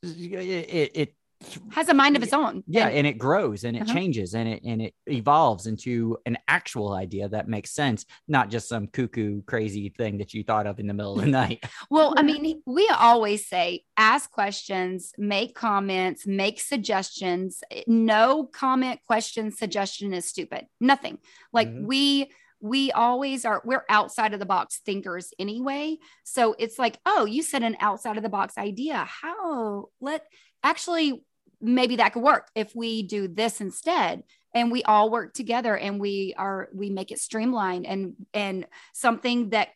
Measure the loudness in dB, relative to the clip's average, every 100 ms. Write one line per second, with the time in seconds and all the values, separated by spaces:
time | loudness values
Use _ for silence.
0 | -12 -12 -10 -8 -6 -6 -4 -2 0 0
1 | -4 _ _ _ -18 -18 -8 -2 4 6
2 | 8 6 4 2 2 -2 0 4 4 4
3 | 2 2 2 2 2 -2 -4 -4 -2 0
4 | 0 -2 -2 -2 -2 -4 -4 -4 -4 _
5 | -6 -2 4 6 6 2 -4 -6 -4 -2
6 | -2 -2 -4 -4 0 0 -2 -6 -4 -4
7 | -4 -6 -4 -4 -4 -6 -6 -2 0 0
8 | -4 -20 0 0 2 -2 -4 -6 -4 -4
9 | -4 -2 -4 -4 -4 -2 -2 -4 -8 -6
10 | -6 -4 -8 -8 -2 -2 -2 -6 -6 -6
11 | -4 -2 2 2 2 -2 -10 -16 0 4
12 | 6 6 4 2 -2 -6 -4 2 4 6
13 | 8 6 4 -2 -2 -2 -2 -2 _ 4
14 | 6 4 0 -4 -2 -4 -6 -2 -2 -4
15 | -10 -6 -2 0 -2 -2 0 0 0 0
16 | -2 -4 -4 0 0 -2 -4 -4 0 -2
17 | -2 -6 -4 -2 -4 -8 -14 -12 2 4
18 | 6 6 6 4 0 -2 0 2 0 -4
19 | _ 0 0 -6 -6 -4 -4 -2 -4 -4
20 | -4 -4 -6 -8 -8 -10 -12 _ 4 4
21 | 2 -12 _ -20 _ 0 0 -2 -4 2
22 | 4 2 0 _ _ _ -2 0 0 2
23 | 2 2 -2 -4 -2 -2 0 -4 4 2
24 | 2 0 -2 -2 -2 -2 -2 -8 -6 -6
25 | -4 -8 -10 -8 -8 -4 -6 -4 -6 -6
26 | -10 _ -10 2 2 2 -4 -2 -2 0
27 | 0 2 2 0 -2 -2 -2 0 0 0
28 | -4 -4 -4 -4 -4 -4 -8 -6 -4 -4
29 | -6 -8 -10 -6 -4 -4 -4 -6 -10 _
30 | -8 -8 -10 _ _ _ 0 0 -2 0
31 | 0 -2 _ _ _ _ 0 2 2 4
32 | 2 4 4 4 2 -6 -6 -6 -6 -4
33 | -4 -4 -4 0 -2 -2 -8 -6 -2 0
34 | 0 -2 -12 _ _ 0 0 0 4 6
35 | 6 2 -4 -8 -2 -2 0 0 -2 -2
36 | -2 -2 -4 -4 -4 -4 -8 -8 -6 -4
37 | -6 -8 -6 -2 0 0 0 -2 -4 -6
38 | -6 -10 -8 -6 -4 -4 -8 -16 -18 0
39 | 0 2 0 0 2 0 0